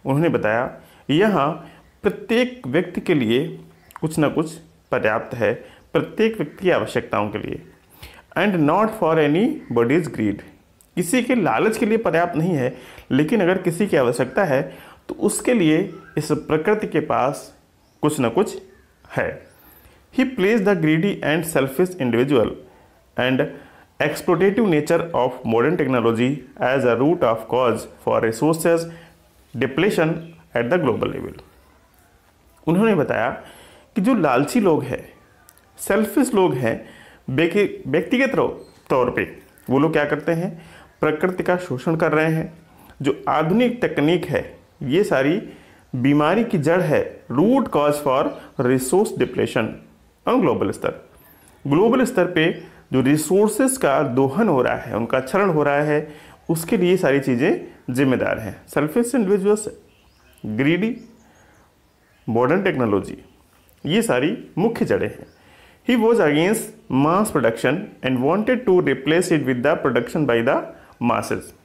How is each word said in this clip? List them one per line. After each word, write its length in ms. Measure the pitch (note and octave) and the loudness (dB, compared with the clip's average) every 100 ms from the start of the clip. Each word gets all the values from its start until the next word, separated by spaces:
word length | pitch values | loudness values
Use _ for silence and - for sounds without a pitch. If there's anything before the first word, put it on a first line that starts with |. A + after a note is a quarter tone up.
| C#3+ | 0
उन्होंने 220 | C#3 E3+ | 0 2
बताया 520 | A#2+ G#2 A2+ C3 - - - - | 0 0 -2 -4 -8 -20 -18 -2
यहाँ 600 | D3 G#3+ F3+ C#3 E3 - - - _ | 2 2 2 0 -4 -14 -20 -20 _
प्रत्येक 640 | G3+ - - A#3 B3 - B2+ | -4 -4 -2 0 0 -4 -4
व्यक्ति 340 | C#3+ F#3 - | -2 -2 -6
के 140 | - | -2
लिए 460 | D#3 A2 A#2+ D#3+ D#3+ - _ _ - | 0 2 0 -2 -10 -20 _ _ -8
कुछ 180 | D#3 D#3+ | -6 0
ना 100 | C#3 | 0
कुछ 240 | - C#3+ - - _ _ | 0 -4 -10 -20 _ _
पर्याप्त 440 | B2 G#2+ A2+ - | -2 0 -2 -6
है, 200 | A#2+ G#2 - - - _ | -2 -2 -2 -10 -20 _
प्रत्येक 440 | D#3+ - - A3 A3 | -4 -2 0 0 0
व्यक्ति 260 | C#3+ - | -8 -2
की 80 | F#3 | 0
आवश्यकताओं 600 | B2+ G#2+ B2 - G#2+ G#2 | 0 0 -4 -2 -4 -2
के 80 | G#2 | -6
लिए, 240 | - - - - _ - - - _ D#3 | -8 -12 -14 -20 _ -20 -20 -20 _ -2
and 200 | G3+ F3+ D3 | 0 2 2
not 180 | F3+ A3 - | 2 0 0
for 120 | D#3+ | 2
anybody's 920 | D#3+ D3 D#3 B3 - - A#2+ A#2 D#3+ D#3 | 4 4 2 2 -2 -2 0 2 2 0
greed, 340 | A#2+ G#2+ G2+ - - _ _ _ | -2 -2 -2 -12 -20 _ _ _
किसी 280 | - E3+ B3+ | -6 0 0
के 120 | A#3+ | 2
लालच 420 | B3 D#3 A2+ G3+ G#3+ | 0 2 2 0 0
के 100 | G#3+ | 0
लिए 120 | A3 | 2
पर्याप्त 380 | G3+ E3 F3 - | 2 0 0 0
नहीं 180 | E3+ | 0
है, 220 | D#3 B2+ - - - - | 0 -2 -4 -20 -20 -2
लेकिन 300 | C3 D3+ A#3 | 0 2 2
अगर 180 | E3+ F#3 | 2 2
किसी 280 | F3+ D#3+ G#3 | -2 -2 0
की 100 | D#3 | 2
आवश्यकता 480 | B2 C3 B2+ - | 2 0 -2 0
है 320 | F#3 C3+ C3+ - - - - | 2 0 -2 -12 -20 -20 -14
तो 60 | |
उसके 400 | - G#3 - - | -2 -2 0 0
लिए 400 | A#3+ D#3+ D#3 G3+ - - - | 2 4 2 -2 -8 -8 -8
इस 140 | D3+ | -2
प्रकृति 540 | D3+ - D#3 F3+ G#3+ - | -4 -2 -2 0 0 0
के 140 | D#3 | -4
पास 540 | D3+ A#2 B2+ D3 - - _ _ _ _ | -2 0 0 -4 -14 -20 _ _ _ _
कुछ 180 | D3+ D3 | -2 0
ना 80 | A#2+ | 0
कुछ 340 | C3+ G#3 - - - _ _ - - | 0 -2 -4 -16 -20 _ _ -8 -4
है। 300 | G2+ - - _ - - - _ _ - | -4 -6 -18 _ -20 -20 -20 _ _ -2
He 60 | C4 | -2
plays 340 | C4 F#3+ A#3 | 0 2 2
the 140 | F#3+ F#3+ | 2 2
greedy 440 | D#3 D#3+ G3 - | 2 2 0 -2
and 200 | C#3 D#3+ E3 C#3 | -2 -2 0 -2
selfish 420 | C3+ - F3+ - | -2 0 -2 -2
individual 520 | B2+ A#2 C3 C3+ G#2 - - - _ _ _ - | -2 0 2 2 2 -4 -18 -20 _ _ _ -4
and 260 | B2 C3 D3 - - - _ _ | 0 0 -2 -6 -20 -20 _ _
exploitative 680 | D3+ D3+ - F3+ G3 G3 G#3+ | -4 -2 0 2 2 2 2
nature 420 | D3+ D3+ E3+ E3+ B2+ | 2 2 0 0 -2
of 140 | B2+ - A#2 | -2 -2 0
modern 260 | A2+ C3 E3+ | 2 2 2
technology 560 | C3+ B2+ A2+ A2+ B2+ D3+ - - | 0 2 2 2 0 -2 -10 -4
as 240 | B2 C3+ A#2+ | 0 2 2
a 120 | A#2 | 2
root 200 | C#3+ F3 | 2 2
of 180 | A#2+ A2+ - | 2 0 -2
cause 240 | A#2+ B2 A2 - - - | 0 2 0 -6 -8 -2
for 120 | A2+ A2+ | 0 0
resources 480 | A2 D3+ D#3+ E3+ E3+ E3 - - _ _ _ _ A2+ | 0 0 2 2 0 -2 -12 -20 _ _ _ _ -4
depletion 480 | B2 - G3 - D#3+ E3 - - - A#2+ | -4 0 0 2 0 -2 -8 -20 -6 -4
at 140 | A#2+ | 0
the 80 | F3 | 0
global 300 | C3+ G#2+ G#2 | 0 0 -4
level। 340 | - - - - _ _ _ _ _ _ _ _ _ _ _ - | -6 -10 -14 -20 _ _ _ _ _ _ _ _ _ _ _ -2
उन्होंने 280 | F3 A3+ | 2 2
बताया 360 | F#3 - G#2+ A#2+ - - - - - _ - | 2 0 0 -2 -4 -16 -20 -20 -20 _ -2
कि 40 | |
जो 140 | G3 | 0
लालची 460 | A#3+ D3+ B2 C#3+ - | 2 2 2 2 2
लोग 220 | F3 D3+ | 2 2
हैं, 300 | - F#2 - - _ _ _ _ _ - | -2 -8 -10 -20 _ _ _ _ _ -14
selfish 560 | - G3+ G#3+ - B3+ | -2 0 0 0 0
लोग 200 | G3+ F3+ | 2 2
हैं, 320 | C3+ A2+ A2+ - - - - - | 0 -2 -4 -10 -20 -20 -18 -6
बेके-, 600 | C3+ E3 G3+ G3 - - | 0 0 2 0 -4 -2
व्यक्तिगत 440 | D3+ - B3 C4 | -2 0 0 0
रो-, 540 | D#3+ B2 - - - - | 0 -2 -4 -16 -20 -2
तौर 200 | C#3 B2 | 0 0
पे 280 | - F2+ - - _ - | -2 -6 -10 -20 _ -2
वो 80 | C3 | 0
लोग 140 | D#3+ | 2
क्या 120 | D#3 | 0
करते 280 | D3 D3 D#3 | 0 -2 -2
हैं, 300 | E3 F#3 - - - - _ | -2 -4 -10 -20 -20 -20 _
प्रकृति 420 | D3+ D#3 F#3 F3+ | -4 0 -2 -2
का 140 | E3+ F3+ | -2 -2
शोषण 400 | F3+ B2+ - D#3+ | -4 -6 -2 0
कर 160 | D#3+ | 2
रहे 200 | D3+ D#3+ | 2 0
हैं। 260 | D#3+ - - - - - - | -2 -4 -12 -20 -20 -20 -6
जो 220 | C3+ - - | -4 -4 -2
आधुनिक 560 | C#3+ D#3+ A3 B3 - | 0 2 2 0 0
तकनीक 400 | D#3+ D#3 D3 F3 | -2 0 0 0
है, 340 | D3+ A2 - - _ _ | -2 -4 -6 -18 _ _
ये 220 | C#3 D#3+ | -2 0
सारी 440 | G#3 C3+ C#3 F#3+ - - - - _ B2+ | 2 2 2 0 -6 -20 -20 -20 _ -2
बीमारी 480 | C3 D3 D3+ G3 | 2 4 4 2
की 140 | A#3 F#3 | 0 0
जड़ 220 | C#3 F3+ | 2 2
है, 460 | D#3+ A#2+ - - - | 2 0 -2 -10 -6
root 300 | A#2+ G3+ C4 | 0 4 2
cause 340 | - D3 D3 D3 C#3 | 2 0 0 0 0
for 200 | C3 D#3 - - - | 0 0 -6 -12 -2
resource 580 | B2 C3 C3 F#3 G#3+ - | 0 0 2 0 0 -2
depletion 480 | B2 - A2 C3 A2 - - _ _ _ - | -4 -2 -2 -2 -4 -8 -20 _ _ _ -2
on 120 | B3+ | 2
global 280 | E3+ G2+ G2+ | 2 0 -2
स्तर। 380 | - - - - - - _ _ _ C#3 | -4 -6 -6 -20 -20 -20 _ _ _ -2
global 380 | D#3+ A3 C4 | 2 4 2
स्तर 220 | B3+ - F3 | 2 0 0
पे 480 | E3+ D#3+ - - - _ | 2 0 -2 -14 -20 _
जो 80 | F3 | 0
resources 760 | A#3+ D4+ - F#3+ G#3+ - C4 C4 | 2 0 2 2 2 2 0 0
का 260 | D3+ C#3 | 2 2
दोहन 460 | C#3 A#2+ C3+ D#3+ A3+ | 0 0 0 2 2
हो 140 | C#3 | 2
रहा 140 | A#2+ A#2 | 0 -2
है, 200 | - G2+ | -4 -6
उनका 240 | A#2 C3 | -2 -2
क्षरण 300 | C3 G3 G3 | 0 0 2
हो 120 | D3+ | 2
रहा 200 | C#3+ C#3+ | 2 2
है, 300 | D3+ D3+ D#3 - - - - | 2 0 -2 -16 -20 -16 -4
उसके 260 | E3 - A3 | -4 0 2
लिए 200 | F3 F#3 | 2 2
सारी 240 | E3+ C#3 | 2 2
चीज़ें 540 | C#3 A#2+ D#3+ - - - - | 0 0 0 -2 -6 -14 -6
जिम्मेदार 440 | B2 C#3 A#2 G2+ F#2+ | 0 2 2 0 -4
हैं। 240 | G#2+ - - | -8 -14 -6
Selfish 460 | D3+ D3+ A#3+ A#3+ | -2 0 0 0
individuals, 540 | C4 F#3+ G3+ G3 G#3+ - - _ _ _ _ _ _ A2 | 0 0 0 2 0 -2 -14 _ _ _ _ _ _ -8
greedy, 500 | G#2+ C#3 F3 A3 - - - _ _ _ _ _ _ _ _ _ _ - | 0 2 2 -2 -6 -14 -20 _ _ _ _ _ _ _ _ _ _ -4
मॉडर्न 340 | A2+ B2+ F3+ | 0 2 2
टेक्नोलॉजी, 560 | F#3+ D3 A#2 G2+ E2 - - _ _ _ _ _ C#3 | 0 0 0 0 -2 -14 -18 _ _ _ _ _ -2
ये 160 | G3 | 0
सारी 480 | A3+ B2+ D3+ A#3+ - - | 2 0 0 -4 -8 -2
मुख्य 260 | A3+ A#3 | -2 0
जड़ें 240 | - G2 F2+ | 0 0 -2
हैं। 180 | - - _ _ - - _ - | -8 -20 _ _ -20 -20 _ 0
He 140 | B3 | 2
was 160 | A3 A3+ | 4 4
against 420 | D#3 D3 F3 A3 - - _ | 4 2 2 0 -6 -18 _
mass 340 | B2+ D3 F#3 G#3+ D#3 | 0 2 2 0 0
production 420 | A2+ A2+ - D#3 - - C3 | 0 0 -2 -2 -6 -8 -4
and 180 | B2+ | 0
wanted 400 | C3+ F#3+ G#3+ B3 B3 | 0 0 0 0 2
to 140 | F3+ | 2
replace 500 | C#3+ C3 D3+ E3 F3+ | 2 -2 0 0 2
it 140 | D#3+ B2+ | 0 0
with 160 | B2 | 0
the 140 | C3+ E3+ C#3+ | 0 0 0
production 400 | A#2+ - F3 C#3 | 0 -2 -2 0
by 200 | A#2 A#2 | 2 2
the 140 | F3+ - - - - A#2+ | 0 -4 -16 -20 -4 0
masses। 300 | G#2+ - G#2 - - | 0 -2 -8 -8 -20